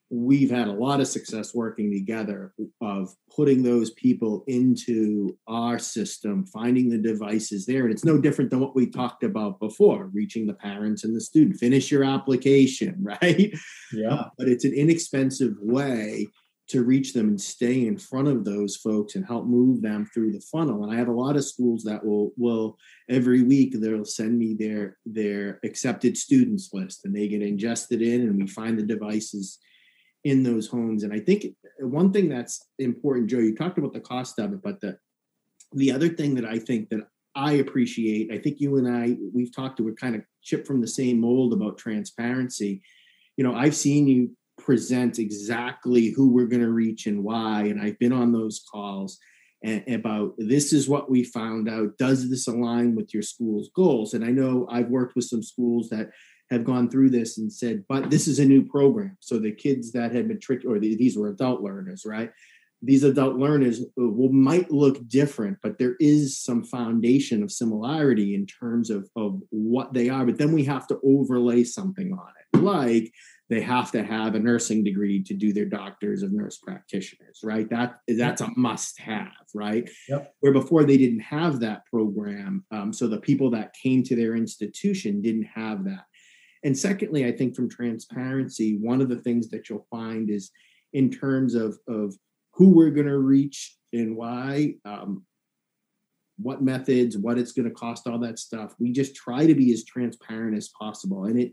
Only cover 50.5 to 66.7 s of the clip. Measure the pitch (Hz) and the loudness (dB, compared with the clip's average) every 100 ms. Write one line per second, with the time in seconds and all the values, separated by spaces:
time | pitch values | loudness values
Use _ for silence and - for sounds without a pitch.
50.5 | 143 143 151 131 143 - 127 120 117 113 | 2 4 2 2 0 0 0 0 -4 -6
51.5 | 110 110 110 107 - 131 135 127 131 - | -4 -4 -2 -4 -2 2 2 0 -4 -4
52.5 | 117 120 120 120 110 104 107 104 - 113 | -2 -2 0 0 0 -2 -6 -6 -6 -4
53.5 | 104 - - 185 120 107 120 113 131 131 | -4 -4 2 4 4 0 -2 0 2 2
54.5 | 127 120 120 117 127 123 127 - 117 110 | 0 0 -2 0 0 -2 -2 -4 -4 -6
55.5 | - 120 117 110 110 110 - - _ - | -2 0 0 -2 -6 -8 -12 -20 _ -4
56.5 | 120 117 127 120 131 135 120 113 - 110 | -2 0 0 2 4 4 4 -2 -6 -8
57.5 | - 120 107 - 135 127 151 - 131 139 | -4 -4 -4 -4 -4 2 2 2 4 6
58.5 | 135 135 143 139 113 98 - - 117 107 | 6 6 4 4 4 -2 -8 -6 -4 -2
59.5 | 107 147 131 117 120 117 120 110 104 - | -2 -2 -2 -2 -4 -2 -2 -2 -4 -4
60.5 | 123 127 104 107 110 123 104 104 98 127 | -4 -2 0 0 2 2 2 -2 -2 -2
61.5 | 123 101 98 95 95 107 107 113 - _ | -2 -6 -8 -12 -12 -10 -8 -8 -12 _
62.5 | _ _ _ 120 135 139 139 135 127 139 | _ _ _ 4 6 6 4 2 2 2
63.5 | 147 127 117 120 - 120 107 131 135 135 | 4 2 0 -4 -2 0 2 4 6 6
64.5 | 170 175 143 143 135 117 131 143 - 101 | 4 2 4 4 2 0 2 2 0 -6
65.5 | 98 110 107 127 123 147 151 139 - - | -4 -6 -2 -2 2 4 4 2 -4 -4
66.5 | 120 113 | -4 -4